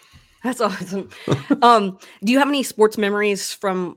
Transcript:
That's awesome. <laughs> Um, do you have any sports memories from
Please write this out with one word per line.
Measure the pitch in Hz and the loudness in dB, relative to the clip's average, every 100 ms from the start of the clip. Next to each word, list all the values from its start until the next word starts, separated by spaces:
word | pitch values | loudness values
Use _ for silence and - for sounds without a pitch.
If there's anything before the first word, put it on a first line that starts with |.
| _ - _ _ | _ -20 _ _
That's | 240 247 | -8 -4
awesome. | 208 185 180 196 - | -4 -4 -8 -10 -10
<laughs> | - - 135 - 285 | -10 -4 -4 -2 4
Um, | 240 233 196 190 - - | 6 6 2 -6 -16 -6
do | 196 | 0
you | 262 | 2
have | 277 | 2
any | 285 | 0
sports | - - 214 220 | -2 2 2 2
memories | 202 208 208 190 - | -2 0 0 -2 -6
from | - 202 185 180 | -6 -4 -4 -6